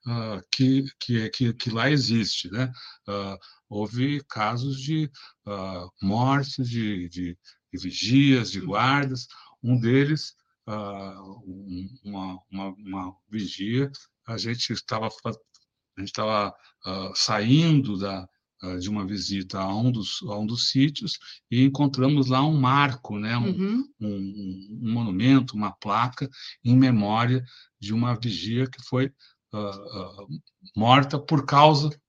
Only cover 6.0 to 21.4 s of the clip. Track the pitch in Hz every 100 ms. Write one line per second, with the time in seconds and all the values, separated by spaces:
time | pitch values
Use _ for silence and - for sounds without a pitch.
6 | 98 107 127 139 139 - 123 120 110 98
7 | 87 87 90 87 _ _ _ 92 92 -
8 | 101 131 139 131 104 92 92 101 123 143
9 | 139 131 - - - _ 120 123 113 131
10 | 143 151 - _ _ _ - 107 101 101
11 | 98 95 95 95 95 95 98 90 95 127
12 | 101 101 92 90 _ 95 98 95 104 95
13 | 92 92 _ 107 95 - 101 120 139 139
14 | - _ - 113 113 120 - 110 - 113
15 | 110 - 117 107 _ _ _ _ _ -
16 | 98 - 110 107 101 - _ _ - 95
17 | 95 - - 107 107 143 165 151 120 101
18 | 98 95 95 _ _ _ 92 92 90 104
19 | 95 101 92 98 92 98 95 101 120 120
20 | 95 - - 104 107 120 - 135 143 147
21 | 202 - - -